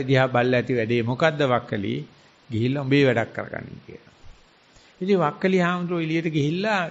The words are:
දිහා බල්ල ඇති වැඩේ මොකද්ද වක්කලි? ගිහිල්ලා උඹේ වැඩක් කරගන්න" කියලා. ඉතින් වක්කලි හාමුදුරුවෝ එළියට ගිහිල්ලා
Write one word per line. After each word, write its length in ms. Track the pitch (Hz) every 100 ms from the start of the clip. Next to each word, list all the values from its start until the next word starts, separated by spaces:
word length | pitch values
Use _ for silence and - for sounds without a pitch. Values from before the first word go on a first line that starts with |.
දිහා 260 | 131 131 131
බල්ල 260 | 123 123
ඇති 180 | 123 117
වැඩේ 280 | 123 110 120
මොකද්ද 380 | 113 127 160 151
වක්කලි? 500 | 139 120 - 110 101 127 147 _ _ _ _
ගිහිල්ලා 320 | 110 123 143
උඹේ 220 | 131 143
වැඩක් 280 | 139 113 110
කරගන්න" 360 | - 101 - - -
කියලා. 340 | - - - _ - - _ _ _ _ _ _
ඉතින් 220 | 185 196
වක්කලි 400 | 151 147 190 190
හාමුදුරුවෝ 460 | 175 180 175 175
එළියට 240 | 160 165 165
ගිහිල්ලා 520 | 156 143 175 214 202 165